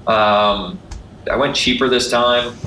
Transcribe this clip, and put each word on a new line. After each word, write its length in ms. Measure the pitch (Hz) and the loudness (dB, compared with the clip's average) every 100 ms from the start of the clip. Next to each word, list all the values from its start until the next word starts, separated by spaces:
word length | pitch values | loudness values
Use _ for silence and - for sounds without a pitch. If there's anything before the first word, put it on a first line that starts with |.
| - | -2
Um, 720 | 110 104 104 104 101 92 92 - - - - - | 2 4 4 2 0 -4 -10 -14 -18 -18 -12 -4
I 60 | 117 | -2
went 200 | 139 139 | -2 0
cheaper 320 | 131 123 131 | 0 0 2
this 220 | 123 - | 0 0
time. 440 | 120 123 120 120 - | 0 2 2 -2 -8